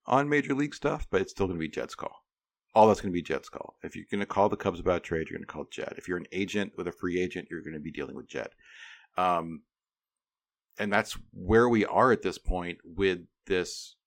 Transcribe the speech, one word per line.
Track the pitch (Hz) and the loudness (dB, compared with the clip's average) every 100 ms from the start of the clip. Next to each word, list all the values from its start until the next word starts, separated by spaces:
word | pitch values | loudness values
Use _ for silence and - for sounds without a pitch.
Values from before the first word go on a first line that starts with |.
| - | 0
on | 127 147 | 2 2
major | 147 - 135 | 0 0 -2
league | 143 | -2
stuff, | - 143 147 - | -2 -4 -4 0
but | 95 | 0
it's | 95 | 0
still | - 95 | -2 -2
gonna | 85 | -2
be | 80 | -4
Jed's | - 65 | -6 -8
call. | - - - _ _ _ _ _ | -8 -10 -12 _ _ _ _ _
All | 110 107 | 6 8
that's | 98 | 6
gonna | 101 | 0
be | 87 | -4
Jed's | 78 67 - | -2 -4 -4
call. | - - - | -14 -14 -12
If | - - | -12 -12
you're | 87 | -6
gonna | 101 101 | -6 -2
call | 101 101 | 2 2
the | 101 | 2
Cubs | 98 85 | -2 0
about | 87 87 | 0 0
a | |
trade, | - 82 78 | 0 -4 -4
you're | 82 | -8
gonna | - | -10
call | 76 69 | -10 -10
Jed. | - - - | -8 -8 -8
If | - | -6
you're | 90 | -6
an | - | -4
agent | 90 98 104 98 - | -6 -2 -2 -4 -6
with | 87 | -8
a | |
free | - 90 87 | -4 -2 0
agent, | 90 90 - | -2 -4 -10
you're | 82 | -10
gonna | 78 78 | -10 -10
be | 78 | -10
dealing | 73 69 69 | -8 -8 -10
with | - | -10
Jed. | - - _ - - - - _ - | -8 -8 _ -20 -20 -20 -20 _ 0
Um, | 92 87 82 78 _ _ _ _ _ _ _ _ _ _ _ - | 2 2 -2 -12 _ _ _ _ _ _ _ _ _ _ _ -8
and | 104 | 0
that's | 104 - - - | 0 0 -8 -14
where | 95 92 110 123 | -8 4 6 6
we | 113 - | 4 4
are | - 127 | 6 6
at | 107 | 4
this | 92 - | 0 -4
point | - 90 87 87 | -4 -4 -4 -10
with | - 85 98 87 85 _ - | -10 0 2 2 -6 _ -2
this, | 92 85 - - _ | 0 -2 -8 -16 _